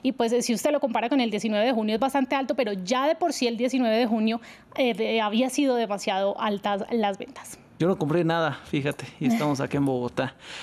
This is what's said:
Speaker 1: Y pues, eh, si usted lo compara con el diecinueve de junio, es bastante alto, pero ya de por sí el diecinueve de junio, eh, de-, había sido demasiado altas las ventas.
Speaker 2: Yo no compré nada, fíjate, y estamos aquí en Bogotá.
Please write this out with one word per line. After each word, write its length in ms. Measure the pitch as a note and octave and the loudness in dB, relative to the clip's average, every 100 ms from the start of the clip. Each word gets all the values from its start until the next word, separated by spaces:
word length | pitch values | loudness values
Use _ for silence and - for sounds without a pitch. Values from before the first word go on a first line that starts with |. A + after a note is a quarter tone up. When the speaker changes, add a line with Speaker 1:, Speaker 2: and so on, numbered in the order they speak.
Speaker 1:
Y 80 | C4 | -4
pues, 200 | - A#3 | 0 2
eh, 100 | A#3+ | 2
si 100 | A#3 | 0
usted 160 | G#3+ D4+ | 0 2
lo 100 | D4 | 2
compara 300 | C4 A#3 A#3 | 0 0 0
con 100 | C#4 | 0
el 120 | A#3 | 0
diecinueve 340 | G#3 A3 G#3 | 0 0 2
de 80 | A#3+ | 2
junio, 220 | A#3 G#3+ | 2 0
es 40 | G#3+ | 0
bastante 360 | C4 C#4 C4 | 0 0 0
alto, 180 | C#4 C4+ | 0 0
pero 200 | D4 A3 | -2 -2
ya 340 | F#3+ F3+ B3+ C#4+ | -4 0 2 2
de 80 | |
por 180 | E4+ E4+ | 2 0
sí 140 | - A#3 | 0 -2
el 100 | A3+ | 0
diecinueve 400 | B3 C4 A#3 A3 | 0 2 2 2
de 80 | |
junio, 360 | A#3 A3+ A3 A#3 - - - | 2 2 0 -2 -8 -20 -8
eh, 180 | - B3 | 0 0
de-, 260 | G3 A3 A3+ | 0 0 0
había 300 | G#3 A3 B3+ | 2 2 0
sido 240 | D4 C#4 A#3+ | 2 2 2
demasiado 640 | G#3+ G3+ A3 F#3+ G3 - | 0 -2 -2 0 0 0
altas 440 | A3 G3+ G#3 G3 - | -2 -2 -2 -2 -2
las 260 | A#3 G3+ F#3+ | -2 -2 -2
ventas. 400 | - - - - - - | -10 -16 -18 -20 -20 -2
Speaker 2:
Yo 100 | E3 | 0
no 100 | F#3+ | 2
compré 260 | D3 E3+ | 2 2
nada, 300 | E3 E3 D#3 C3 | 2 2 0 -2
fíjate, 420 | - D3+ C#3+ - B2+ - | -4 -2 -2 -4 -12 -4
y 80 | B2+ | 0
estamos 320 | A3+ D3 C3+ | 2 0 0
aquí 160 | C3+ | -2
en 80 | C#3+ | 0
Bogotá. 500 | C#3 B2+ A#2+ - B2+ - - - | 0 0 -2 -2 -4 -8 -16 -16